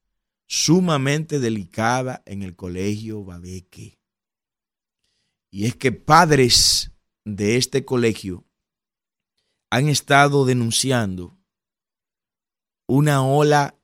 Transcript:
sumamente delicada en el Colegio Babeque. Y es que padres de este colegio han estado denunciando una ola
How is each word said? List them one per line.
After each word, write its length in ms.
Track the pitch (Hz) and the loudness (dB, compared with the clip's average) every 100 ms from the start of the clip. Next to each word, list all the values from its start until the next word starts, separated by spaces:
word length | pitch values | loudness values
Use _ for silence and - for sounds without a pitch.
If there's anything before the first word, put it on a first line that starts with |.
| _ _ _ _ - | _ _ _ _ -10
sumamente 920 | - - 180 180 147 135 151 156 147 | -2 2 4 4 0 0 -2 -2 -4
delicada 840 | 117 110 87 - 113 127 127 123 - | -2 -4 -6 -4 -2 -2 -4 -10 -14
en 160 | 98 | -12
el 140 | 95 85 | -12 -12
Colegio 680 | 90 90 101 107 110 107 | -10 -6 -4 -6 -8 -12
Babeque. 760 | 92 87 90 92 - - 107 - _ _ _ _ _ _ _ _ _ _ _ _ _ _ _ | -14 -16 -16 -16 -18 -20 -20 -20 _ _ _ _ _ _ _ _ _ _ _ _ _ _ _
Y 160 | 98 113 | -6 -6
es 100 | - | -2
que 160 | 131 | -4
padres 1000 | - - 160 170 139 123 - - - - - _ _ | -4 4 4 6 4 4 4 2 0 -4 -14 _ _
de 320 | 107 101 104 120 | -12 -4 -2 0
este 280 | 123 135 | -2 -4
colegio 600 | 127 127 117 104 98 87 _ _ _ _ _ _ _ _ _ _ _ _ _ | -2 0 0 -2 -8 -12 _ _ _ _ _ _ _ _ _ _ _ _ _
han 180 | 120 151 | -2 0
estado 560 | 139 - 139 143 143 | -2 2 4 4 4
denunciando 920 | 127 127 117 110 131 123 101 92 87 _ _ _ _ _ _ _ _ _ _ _ _ _ _ _ - | 2 0 0 -2 -2 -2 -2 -6 -12 _ _ _ _ _ _ _ _ _ _ _ _ _ _ _ -2
una 360 | 131 147 139 | 0 2 2
ola 520 | 131 143 151 147 143 - | 2 2 2 2 0 -6